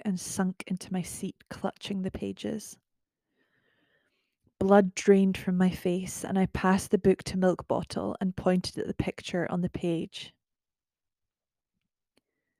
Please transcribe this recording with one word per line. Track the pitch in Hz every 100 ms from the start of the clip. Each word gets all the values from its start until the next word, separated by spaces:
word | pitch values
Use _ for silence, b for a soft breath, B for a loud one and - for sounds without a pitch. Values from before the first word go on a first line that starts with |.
and | 214 185
sunk | - - 185 - -
into | 185 -
my | 185
seat, | - - 190 - -
clutching | - 190 - - 196
the | 185
pages. | - 196 190 214 220 - - _ _ _ _ _ _ _ _ _ _ _ _ _ _ _ _ _ -
Blood | 190 202 185
drained | - - 196 190 185
from | - 180
my | 185
face, | 180 180 180 185 -
and | - 190
I |
passed | 185 - 185 190 -
the | 202
book | 190 185
to | - 190
Milk | 185 - -
Bottle | - - - 208 -
and | 190 -
pointed | 185 185 - -
at | -
the |
picture | - - - - 180 -
on | 180
the | 180
page. | - 175 165 180 - - _ _ _ _ _ _ _ _ _ _ _ _ _ _ _ _ _ _ _ _ _ _